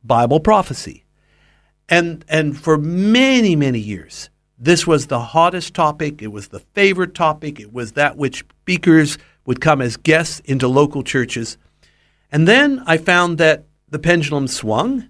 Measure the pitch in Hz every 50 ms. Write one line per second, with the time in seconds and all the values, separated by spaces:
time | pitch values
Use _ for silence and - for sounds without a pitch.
0 | - 113 123 117 120 123 143 156 151 220 214 202 185 - 127 - - - - -
1 | _ _ _ _ _ _ _ _ _ _ _ _ _ _ _ _ _ - 170 175
2 | 170 170 165 165 - - 156 156 156 147 147 147 - 165 156 151 147 160 175 180
3 | 196 208 220 247 262 269 262 247 226 202 170 151 143 135 123 113 104 104 101 90
4 | - _ - - - _ _ _ _ _ _ _ 120 151 180 170 - 170 160 147
5 | - - 135 120 117 - - 160 165 175 185 180 170 - _ - 160 151 151 151
6 | 160 147 147 - 107 107 104 104 101 - - 92 _ _ _ 202 202 196 190 180
7 | 185 180 - - 170 156 156 151 156 147 - - 107 104 113 123 120 110 - 147
8 | 147 143 - 135 143 135 - - - _ _ _ _ - 180 175 - 175 160 160
9 | 151 147 - - _ _ _ _ _ - 127 123 - 160 151 139 127 120 110 -
10 | _ 160 156 160 165 156 - - _ - 135 131 131 123 127 139 147 147 - 143
11 | 131 - - 135 120 - - 120 117 - - _ _ _ _ _ _ _ _ _
12 | _ _ _ _ _ _ - 151 160 175 220 262 285 294 277 254 - 165 165 160
13 | 165 185 180 175 175 175 170 156 170 156 151 147 - _ _ _ _ _ 151 143
14 | - 165 175 170 151 143 151 143 139 123 - - - 107 110 117 170 247 277 254
15 | - -